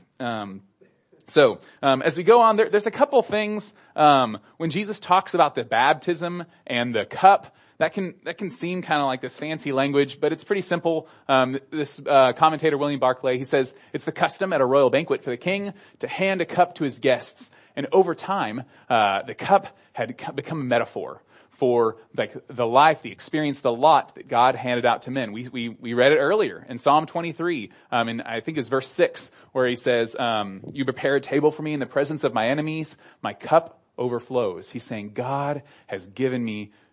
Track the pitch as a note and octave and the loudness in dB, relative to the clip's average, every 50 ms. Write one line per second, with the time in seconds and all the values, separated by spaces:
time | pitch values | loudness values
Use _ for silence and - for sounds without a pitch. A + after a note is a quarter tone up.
0 | _ _ _ - C3 A#2+ A#2 G#2+ G#2 G2+ F#2+ G2 - _ _ _ _ _ _ _ | _ _ _ -8 -6 -6 -6 -6 -8 -10 -14 -16 -20 _ _ _ _ _ _ _
1 | _ _ _ _ _ - - D#3+ C#3 A#2 G2+ - - - - - - C#3 C3+ C3+ | _ _ _ _ _ -2 4 6 6 6 4 0 -10 -20 -10 -4 0 0 2 2
2 | - D#3+ D3 E3+ F3 F3 A#3 A#3+ A3+ A3+ G#3+ G#3 A3 - G3 G#3 G#3 A3+ - - | 0 -2 -2 0 4 6 6 6 6 6 4 2 0 2 0 0 -2 -2 -2 0
3 | C#4 - C#4+ B3+ G#3+ - G#3 G#3+ G#3+ G#3 G#3+ G#3 G3+ - - _ _ _ - D3 | 0 2 2 2 0 0 -2 -4 -4 -4 -6 -8 -10 -12 -18 _ _ _ 0 4
4 | D3+ D3 C#3+ C3+ B2+ A2+ G#2+ G#2 _ _ _ - E3 E3 - G3 G#3 G3+ G#3+ - | 6 6 6 6 4 0 -4 -8 _ _ _ -8 -6 -4 -4 -4 -4 -6 -8 -6
5 | - - F3+ F#3+ F#3+ - - E3+ D#3+ C#3+ - B2+ A2+ A2+ - A2+ B2+ C#3+ D#3 C#3+ | -2 2 2 2 2 2 2 2 2 2 2 -4 -6 -2 0 2 4 4 2 2
6 | - F3+ F3 D3+ E3+ F3 F3 F3+ E3+ - _ _ - - C3 A#2+ A#2+ B2 A#2 G#2+ | 0 -6 -6 -4 -4 -8 -8 -8 -12 -14 _ _ -10 -6 -4 -4 -2 -2 -2 -4
7 | G2 - - - F#3+ F#3+ G3+ - - - _ _ _ _ _ - D#3+ E3 - G#3 | -4 -4 -2 4 6 6 6 6 2 -6 _ _ _ _ _ -4 -4 -4 -2 -4
8 | F#3+ E3+ - _ - C#3+ - - G3+ F3 C3+ - - F3 F#3 F#3 E3+ - D#3+ D3 | -8 -8 -8 _ -12 -12 -10 -8 -8 -10 -10 -8 -8 -8 -6 -6 -4 -2 -2 0
9 | C#3+ C3+ C3 B2 C3+ B2 - - D3 D#3 D#3+ C3 - D3 C3+ C3+ C#3 C#3+ C#3+ C#3+ | 0 -2 -2 -4 -6 -10 -12 -10 -10 -8 -8 -8 -6 -4 -2 -2 0 0 2 0
10 | C#3+ C#3 C#3 - - D3+ D#3+ D#3 - - G#3 G3 F3 - F3 E3+ - E3+ E3 D#3+ | 0 0 -2 -4 -4 -4 -4 -4 -4 -4 -4 -4 -2 -4 -4 -4 -2 -2 -2 -2
11 | D#3 - - - _ - C#3 C3 B2+ B2+ C3 C3+ - - - D#3 D3 - - - | -4 -8 -14 -10 _ 0 2 2 2 2 -2 -6 -8 -8 -8 -6 -6 -6 -8 -8
12 | C#3 C#3 C#3+ C3+ C3 B2+ A#2+ - D#3+ D#3 D#3+ C#3+ D#3 D#3+ D3+ C3+ D3 D3 C#3+ C3 | -2 2 6 6 6 6 4 4 4 4 4 4 0 0 0 0 0 -2 -2 0
13 | C3 B2+ B2+ - - C3 B2+ B2+ C3+ - - C#3 C3 B2 - - _ _ - - | 2 0 0 0 0 -2 -2 -2 -2 0 0 0 0 0 -4 -18 _ _ -12 -10
14 | - - - - E3+ D3+ - - F#3+ F#3+ F3 C#3+ C3 B2 C3+ C#3+ C#3 B2 A#2 C#3+ | -8 -6 -4 0 0 -2 0 -2 -4 -2 0 2 2 4 4 6 6 6 4 2
15 | E3 - C#3 - - C3+ A#2+ A#2 - F3+ G3 G3+ G3+ G2+ - - - - _ - | 0 0 -4 -4 -4 -6 -8 -6 -4 -4 -4 -2 -4 -6 -10 -14 -18 -20 _ -12
16 | - A#2+ - - F#3+ G3 G3 F#3+ E3+ - - F3+ F3 F3 - - D#3+ C#3 A#2+ - | -12 -10 -6 -2 -2 -2 0 -2 -4 -2 2 2 2 2 2 -4 -4 -4 -4 0
17 | - C3+ B2+ A#2 - - - - - - _ _ _ _ - D3 C#3+ C#3+ - F#3+ | 2 2 2 2 0 -8 -18 -20 -20 -20 _ _ _ _ -10 -8 -4 0 4 4
18 | F#3+ F3 D#3+ - - - G3 G3 C#3+ G#2+ G#2+ B2+ B2+ - _ _ _ - B2+ A2+ | 4 4 0 -6 -6 -6 -4 -4 -4 -4 -6 -8 -12 -14 _ _ _ 0 2 2
19 | G#2+ G2+ G2 G2 - - G#2+ - - - G3 G3 F#3+ - - _ _ _ - - | 4 2 2 0 -4 -6 -12 -8 -2 2 2 2 2 0 -20 _ _ _ -10 -8
20 | A#2 A2+ B2+ - - - - C#3 C3 - - D#3 C3+ B2 B2 A#2 A2+ - - G2+ | -8 -8 -8 -12 -12 -12 -10 -10 -8 -8 -6 -6 -2 0 0 0 0 -2 -6 -10
21 | E2 B1+ C#2+ - _ _ _ _ _ _ _ - C3+ B2 A#2+ A#2+ A#2 A2+ A2 - | -10 -10 -12 -16 _ _ _ _ _ _ _ -2 0 2 4 4 2 2 0 -4
22 | - _ - - A2+ G2+ - C3 - - C#3 A#2 B2 A2+ A#2 C#3 D3+ D#3+ D#3 - | -14 _ -6 -6 -6 -6 -6 -14 -18 -12 -6 -4 -2 2 4 6 6 6 4 2
23 | - G#2 E2+ - - - - D3+ D3+ C#3+ C3+ - - B2+ A#2 A#2 C3+ D#3 D#3 C3 | -4 -14 -16 -16 -12 -6 -4 -2 -2 -2 -2 -2 -2 -2 0 4 6 6 6 6
24 | - - - - - - B2+ A#2 B2 C3 C3 B2+ B2+ B2 B2 A#2+ A#2 A#2+ A2+ - | 4 0 -10 -18 -10 -2 2 4 4 4 2 0 -2 -4 -2 0 2 0 0 0
25 | - B2+ B2+ C#3 B2 G#2+ G2+ A2+ B2 B2+ - B2 A#2 A#2 G#2+ - - A#2 A#2 B2 | -4 -8 -8 -6 -6 -8 -8 -12 -12 -12 -10 -8 -8 -8 -10 -10 -10 -4 2 4
26 | B2 C#3 D#3 D3 C#3 D3+ G3 A3 G3 A#2+ F2 D#2+ - - C3+ D3+ - C#3+ C#3+ D#3 | 4 6 6 4 2 2 2 2 0 -2 -4 -8 -14 -14 -10 -2 2 4 4 4
27 | D#3+ E3 - E3+ E3 E3+ D#3+ - E3 F3 E3+ C3 G2+ F#2 - - _ - - A#2+ | 2 0 -6 -6 -6 -6 -6 -6 -4 -4 -4 -6 -8 -12 -16 -20 _ -4 -2 -2
28 | A#2 A#2 A#2 A#2 - - A2+ A2+ - - - D3+ B2 A2 C3 C3+ C3 - - - | 0 -2 -4 -8 -8 -8 -8 -8 -8 -8 -6 -6 -4 -2 -2 -4 -4 -4 -2 0
29 | F3 - - - - - _ _ - _ - C3 B2+ B2 B2 B2 - C3 B2 A#2 | 0 0 0 -4 -18 -20 _ _ -18 _ -2 0 0 0 0 -2 0 2 2 2
30 | A#2 A2+ - - B2 A#2 A2+ G#2+ G#2 G2 F#2+ F#2+ - - - C#3+ C3+ C3+ B2 - | 2 -2 -2 -4 -2 -2 -2 -2 -4 -6 -10 -14 -16 -12 -8 -6 -6 -6 -4 -4
31 | - C#3 C#3 C#3+ - - C3+ D3 C#3+ D3+ D3 - D3+ D3+ D3+ C#3+ B2+ - - C#3+ | -2 0 0 0 -2 -2 -2 2 2 2 0 -2 -6 -6 -6 -6 -6 -4 -2 -2
32 | C#3+ C#3 D#3 C#3 - C3+ - A2+ A2 A#2+ C#3 D3+ D3+ D#3 D#3 D#3+ D#3 - - _ | -2 -2 -2 -2 -2 -2 0 0 0 0 0 -2 -2 -4 -4 -6 -8 -10 -12 _
33 | - - - _ - G#2+ G#2 - - - D#3 E3 D#3+ - - _ _ _ _ - | -20 -20 -18 _ -10 -10 -10 -10 -2 2 2 2 2 2 -10 _ _ _ _ -6
34 | B2 B2 A#2+ A#2 - - C3 B2 A#2 G2 F2+ E2+ F2 - - B2 - - A#2+ G#2+ | -6 -4 -4 -6 -6 -4 -2 -2 -2 -2 -4 -6 -12 -14 -14 -12 -10 -10 -10 -10
35 | G2+ G#2+ G#2 B2 B2 B2+ C#3 C#3 C#3+ C#3+ D3 C#3+ - _ _ _ _ - G#2 F#2+ | -10 -10 -10 -8 -6 -6 -4 -4 -4 -4 -6 -8 -10 _ _ _ _ -12 -12 -12
36 | F#2 G2 G2 - C3 C3 B2+ B2 A#2+ A2+ G#2+ G#2 G#2 G#2 _ _ _ _ | -12 -12 -8 -4 -4 -2 -2 -2 -4 -4 -6 -8 -10 -12 _ _ _ _